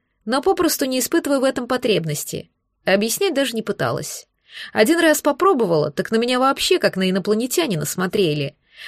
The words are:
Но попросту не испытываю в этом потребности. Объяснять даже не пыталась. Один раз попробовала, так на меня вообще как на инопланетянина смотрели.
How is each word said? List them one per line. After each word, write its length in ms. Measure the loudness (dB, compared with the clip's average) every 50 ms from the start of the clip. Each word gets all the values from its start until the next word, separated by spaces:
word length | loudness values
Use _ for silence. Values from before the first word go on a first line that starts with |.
| _ _ _ _ -6
Но 180 | -4 -2 0 2
попросту 420 | 2 2 2 2 0 0 0 -2
не 140 | -2 -2 -2
испытываю 420 | -2 0 0 0 0 2 0 2
в 40 | 2
этом 220 | 0 0 -2 -2
потребности. 840 | -2 -2 -2 0 0 0 0 0 -2 -4 -6 -8 -8 -10 -10 -12 _ _ _ _ _ _ _ -2
Объяснять 500 | 2 2 2 2 0 -2 0 0 0 0
даже 200 | 0 0 -2 -2
не 80 | -4 -4
пыталась. 640 | -4 -4 -2 -2 -2 -2 -4 -6 -10 -12 -14 -16 _ _ _ _ _ -18 -18 -14 -4 0
Один 280 | 2 4 4 4 4
раз 220 | 4 4 4 4 2
попробовала, 680 | 0 0 2 2 2 2 2 2 2 2 2 0 0
так 200 | -2 -4 -4 -2
на 60 | 0
меня 220 | 0 0 0 0 2
вообще 400 | 2 2 0 0 0 2 2 2
как 180 | 2 0 0
на 140 | 0 0 0
инопланетянина 760 | 0 0 0 0 0 0 0 -2 0 0 0 0 0 -2 -4
смотрели. 720 | -4 -4 -4 -4 -2 0 2 2 2 0 -2 -4 -6 -8 _ _ _ _ -20 -20